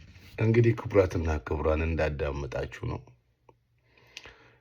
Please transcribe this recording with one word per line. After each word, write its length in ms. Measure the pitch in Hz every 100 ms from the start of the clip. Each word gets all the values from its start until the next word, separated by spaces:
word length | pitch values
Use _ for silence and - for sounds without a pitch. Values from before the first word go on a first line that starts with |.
| - - -
እንግዲህ 400 | - 110 117 117
ክቡራትና 680 | 113 - 101 90 92 82 78
ክቡራን 440 | - 78 78 78
እንዳዳመጣችሁ 1040 | 80 78 78 71 73 71 67 67 69 - -
ነው። 160 | - - - _ _ _ _ _ _ _ _ - - - - - _